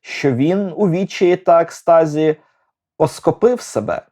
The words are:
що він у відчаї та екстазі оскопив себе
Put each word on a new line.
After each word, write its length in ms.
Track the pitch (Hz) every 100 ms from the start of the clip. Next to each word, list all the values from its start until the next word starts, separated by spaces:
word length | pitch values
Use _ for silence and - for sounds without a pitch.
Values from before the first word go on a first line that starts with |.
що 320 | - - 143
він 400 | 123 147 190 202 160
у 140 | 202
відчаї 460 | 165 190 - 180 175
та 260 | - 170
екстазі 760 | 165 - - 165 160 151 156 156 _ _ _ _ _ _
оскопив 600 | 156 - - - 226 247
себе 420 | - 117 104 - _